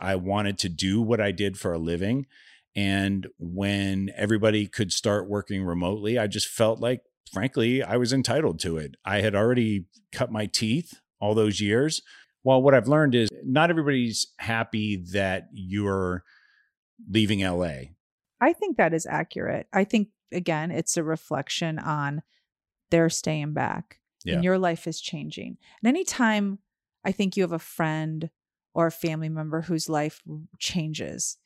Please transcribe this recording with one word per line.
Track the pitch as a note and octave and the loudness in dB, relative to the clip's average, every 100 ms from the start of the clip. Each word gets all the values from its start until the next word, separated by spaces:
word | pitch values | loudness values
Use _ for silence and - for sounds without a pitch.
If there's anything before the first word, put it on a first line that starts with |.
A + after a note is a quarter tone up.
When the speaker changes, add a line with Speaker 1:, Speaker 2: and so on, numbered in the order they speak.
Speaker 1:
I | F#2 F#2+ | -2 -2
wanted | F#2 G2+ G2+ G2 | 0 -2 -2 -2
to | G2 | -4
do | D#2+ F#2+ G#2 | -2 0 2
what | A2+ A2+ | 2 2
I | G2+ | 0
did | F#2 G2+ F#2+ | 0 -4 -2
for | G2 | -4
a | E2+ | -2
living. | E2 E2+ G2 C3+ C3+ _ - - _ G#2 | -2 -2 0 -2 -4 _ -20 -20 _ -2
And | G2 G2 G2 G2 F#2 - | 0 2 0 0 -4 -12
when | E2+ F#2 G2+ G2+ G2 G2 G2 | -8 -2 0 2 0 0 -4
everybody | - G#2 A2 A2 G#2+ G#2 | -2 2 4 4 2 -2
could | - G2 | -4 -2
start | - A2 G#2 F#2+ | -2 0 0 0
working | G#2 - G2 | -4 -4 -4
remotely, | F2+ F2 F2 G#2+ G#2 A#2+ | -2 0 -2 -2 -2 0
I | G#2+ | 0
just | G2+ - | -2 -4
felt | - A2 A2+ | 2 2 2
like, | A#2+ B2+ _ _ - | -2 -4 _ _ -10
frankly, | F#2+ A2 C#3 A2+ C3 | -4 -2 2 2 2
I | F#2 A#2+ | 0 0
was | A#2+ | 2
entitled | C3+ - C3+ C#3+ D#2+ | 0 2 2 0 -2
to | F2 D#2+ | -4 -4
it. | C#2+ - | -6 -10
I | - G2+ | -2 2
had | G#2 | 2
already | G2+ A2+ B2 A2 G2+ F2 _ _ | 4 4 4 2 0 -4 _ _
cut | - A#2+ | -6 -4
my | A2 G#2 | -2 -4
teeth | - A2 C#3 F3 - _ - | -2 0 0 -2 -16 _ -4
all | G#2 | 0
those | A2 G#2+ G2+ | 4 4 2
years. | G#2 A2+ D#3 D#3 - - _ _ | 2 2 2 -2 -10 -20 _ _
Well, | C3 C3 | 4 6
what | C#3 | 8
I've | C3+ A2 | 6 6
learned | D3+ D3 A#2+ | 4 6 4
is | G#2+ - | 2 0
not | C3+ C#3 E3+ | 0 2 4
everybody's | E3 D3 C3 A#2+ G#2 - - | 4 2 2 0 -2 -6 -6
happy | A2 A2+ A2+ A2 G#2+ G2 F2 | -4 -2 0 -2 -2 -4 -2
that | G2 F#2+ F#2 F2 | 0 0 -2 -6
you're | G2+ F#2 G2+ G2+ F#2+ F#2 F2+ _ _ _ _ _ _ _ _ - | -14 -6 -2 0 0 0 -2 _ _ _ _ _ _ _ _ 0
leaving | G#2 G#2+ G2+ | 2 4 2
L | F#2 F2 | 2 0
A. | F2 C2+ C2 - _ _ _ - | -2 -4 -12 -20 _ _ _ 0
Speaker 2:
I | C4+ | 0
think | E4+ G4+ A#3 | 2 -2 0
that | E3+ | 2
is | D#3+ - | 0 -2
accurate. | D3+ D#3+ - - - - | -4 -4 -6 -6 -6 -2
I | F#3+ | -2
think, | G3+ A3 G3+ _ - | 2 0 0 _ -10
again, | F3+ F3 D#3 E3 | -6 -2 -2 -2
it's | D3 - F3 | -4 -2 -2
a | |
reflection | D#3 D#3+ - C#3+ - - E3 D#3 | -2 -4 -4 -6 -4 -4 -4 -4
on | D#3+ D3+ C#3+ D3+ - _ _ _ _ _ - | -4 -4 -4 -6 -10 _ _ _ _ _ 0
their | E3+ E3 | 4 4
staying | - - D#3 D3 | 0 -4 -4 -4
back | D3+ C3 - - - _ _ | -4 -4 -4 -10 -20 _ _
Speaker 1:
Yeah. | - F3 | -2 0
Speaker 2:
and | |
your | F3+ F#3+ | 2 2
life | F3+ E3 E3 | 2 -2 -6
is | E3 | -8
changing. | - D#3 D3+ - - - _ - | -10 -10 -10 -10 -12 -14 _ -2
And | A3 | 2
anytime | D#4+ F#4+ - A3+ G#3+ G3+ G3 _ _ _ _ | 2 -2 0 2 2 0 -4 _ _ _ _
I | F#3+ | -4
think | G3 G3 G3+ | 0 0 2
you | |
have | F3 | 0
a | E3 | -2
friend | - - D#3+ D#3 D#3 D#3+ D#3+ _ _ _ _ | -8 -2 0 0 -2 -6 -8 _ _ _ _
or | E3+ E3 | 0 0
a | |
family | - E3+ D#3+ D#3+ | 0 -4 -4 -4
member | D#3 D#3 D#3+ | -6 -4 -4
whose | D#3+ D#3+ D#3+ | -2 -4 -2
life | D3+ D3+ - D#3+ D#3 D#3+ - | -2 -2 -6 -16 -16 -16 -8
changes, | - F3 D#3 D#3 D2 - - - | -4 -4 -4 -6 -8 -6 -8 -8